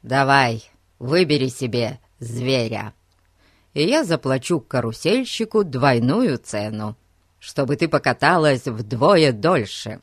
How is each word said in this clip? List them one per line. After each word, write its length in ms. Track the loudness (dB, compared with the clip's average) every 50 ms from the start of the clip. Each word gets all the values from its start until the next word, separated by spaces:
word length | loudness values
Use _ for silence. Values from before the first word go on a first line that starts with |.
Давай, 680 | -6 -2 0 0 2 4 4 4 4 2 0 -6 -10 _ _ _ _ _ _ _
выбери 500 | -6 0 2 2 2 2 2 0 0 -2
себе 520 | -4 -6 -6 -4 -2 -2 -2 -4 -6 -12 _ _ _ _
зверя, 760 | -12 -10 -8 -6 -2 0 0 0 0 -2 -4 -8 -8 -10 -14 _ _ _ _ _ _ _ _ _ _ _ _ _ _ _ _
и 100 | 0 0
я 200 | 2 2 2 2
заплачу 560 | 0 -2 -2 0 -2 -2 -2 0 -2 -2 -2
карусельщику 1040 | -2 _ -4 -2 -2 -2 -6 -4 -2 0 0 0 -2 -4 -4 -6 -6 0 0 0 0
двойную 760 | 0 -2 0 2 4 4 4 2 2 2 2 2 0 -2 -4
цену, 580 | _ -8 -6 -6 -6 -6 -6 -6 -8 -8 -10 _ _ _ _ _ _ _ _ _
чтобы 380 | -20 -10 -4 -4 -2 -2 0
ты 120 | -2 -2 -2
покаталась 800 | -2 0 0 0 -2 2 2 2 2 4 4 2 2 0 -2
вдвое 680 | -6 -6 -6 -6 -8 -2 2 4 4 6 6 4 4
дольше. 680 | 2 2 0 2 2 2 -2 -4 -10 -12 -12 -12 -12 -14